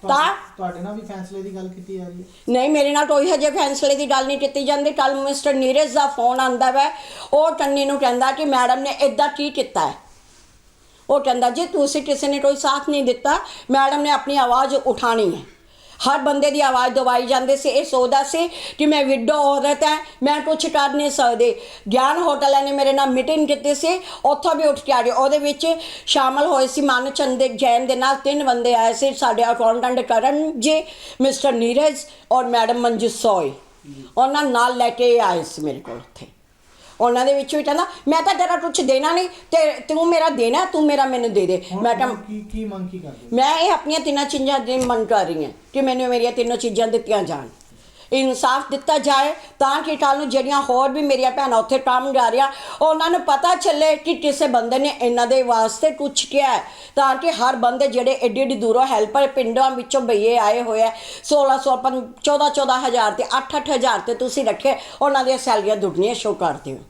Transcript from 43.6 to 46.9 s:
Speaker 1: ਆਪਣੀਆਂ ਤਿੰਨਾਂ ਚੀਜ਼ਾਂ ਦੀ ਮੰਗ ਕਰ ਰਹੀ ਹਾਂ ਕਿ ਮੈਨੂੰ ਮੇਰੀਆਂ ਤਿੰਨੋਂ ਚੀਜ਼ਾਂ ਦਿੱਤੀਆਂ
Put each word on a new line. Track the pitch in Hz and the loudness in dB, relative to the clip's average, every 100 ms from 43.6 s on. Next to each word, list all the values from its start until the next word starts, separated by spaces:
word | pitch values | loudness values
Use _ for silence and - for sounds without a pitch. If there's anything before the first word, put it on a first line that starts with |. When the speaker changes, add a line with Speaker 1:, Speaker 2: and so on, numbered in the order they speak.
| 339 | 2
Speaker 1:
ਆਪਣੀਆਂ | 330 - 320 | 0 0 -4
ਤਿੰਨਾਂ | 311 285 | -2 -2
ਚੀਜ਼ਾਂ | 285 285 269 277 | -2 -2 -2 -2
ਦੀ | 233 254 | -2 -2
ਮੰਗ | 247 233 220 | 0 -2 0
ਕਰ | 220 | 0
ਰਹੀ | 180 160 | 0 -4
ਹਾਂ | 151 - - | -6 -10 -8
ਕਿ | 269 | -2
ਮੈਨੂੰ | 269 254 254 | -2 0 -2
ਮੇਰੀਆਂ | 247 233 | 0 -2
ਤਿੰਨੋਂ | 240 233 240 | -2 -2 -2
ਚੀਜ਼ਾਂ | 240 202 | -4 -2
ਦਿੱਤੀਆਂ | 226 | 0